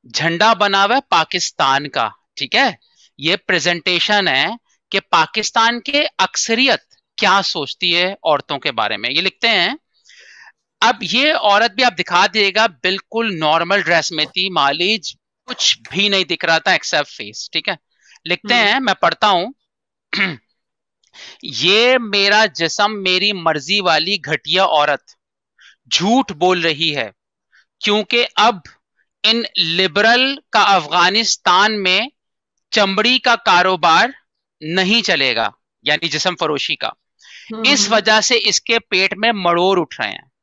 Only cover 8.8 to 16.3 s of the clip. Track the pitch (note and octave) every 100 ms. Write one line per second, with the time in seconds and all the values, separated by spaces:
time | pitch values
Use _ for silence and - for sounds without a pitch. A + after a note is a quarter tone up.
8.8 | G#2+ G#2 A#2+ C#3+ F#3 _ A#3 G#3 F3+ D4
9.8 | _ _ _ - - - - _ _ _
10.8 | A3+ G#3 D#3+ A3 D4 D#4 G#3 G3+ A3+ G3
11.8 | B3 F3+ - F3 G#3 A3 G3 F#3+ A3 D3+
12.8 | F#3 F#3+ _ A3 A3+ E3+ D#3 D#3+ E3+ G3+
13.8 | D#3+ E3+ D3+ D#3+ D3+ F#3 F#3+ E3+ C#3 D3
14.8 | F3+ A3 - - _ _ - - - -
15.8 | - F#3+ G3+ G3 E3